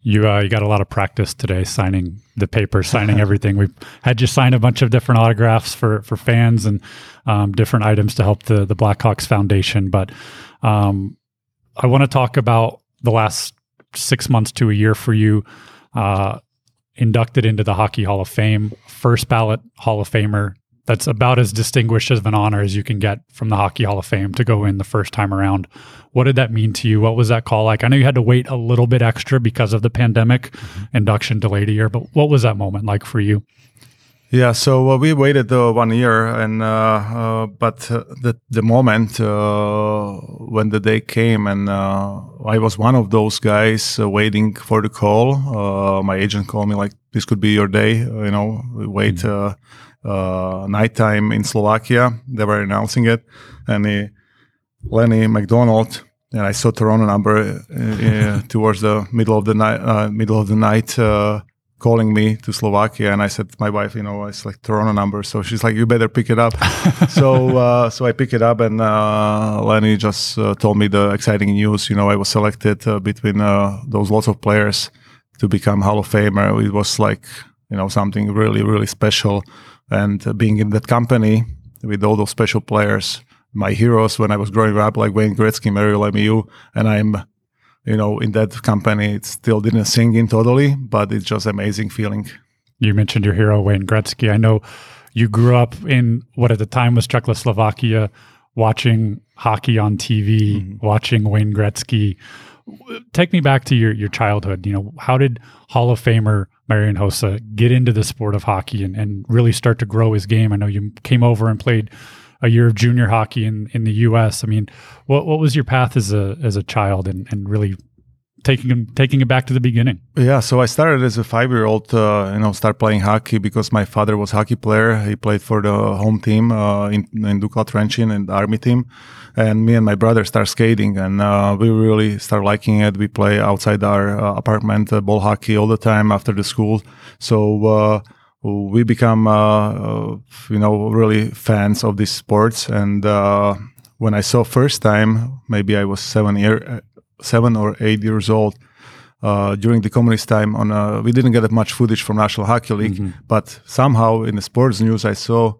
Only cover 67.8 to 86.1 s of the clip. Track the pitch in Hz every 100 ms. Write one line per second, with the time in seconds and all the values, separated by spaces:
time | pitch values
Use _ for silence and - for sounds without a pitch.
67.8 | 117 - 123 113 131 120 113 113 113 110
68.8 | 110 107 107 107 107 107 107 107 107 107
69.8 | 107 107 107 98 - - 107 101 107 104
70.8 | 104 101 101 101 - 104 101 101 104 104
71.8 | - 101 101 101 98 110 104 107 107 104
72.8 | - 104 95 101 110 101 104 101 101 101
73.8 | - 107 101 107 107 101 110 107 104 101
74.8 | - _ _ _ _ _ 107 95 - 101
75.8 | 98 107 98 107 104 98 101 107 104 101
76.8 | 101 - 107 107 - - - _ _ 98
77.8 | 95 104 101 104 104 101 107 107 107 107
78.8 | 104 - 110 - 107 101 - - - -
79.8 | _ 101 101 101 - 107 113 107 107 104
80.8 | - 120 120 127 107 110 113 - - _
81.8 | 113 104 104 107 104 - 110 110 - 104
82.8 | 104 104 - - _ _ _ 104 101 104
83.8 | 117 117 110 - 107 104 104 98 110 104
84.8 | 107 107 107 101 107 101 110 - 110 101
85.8 | 104 104 104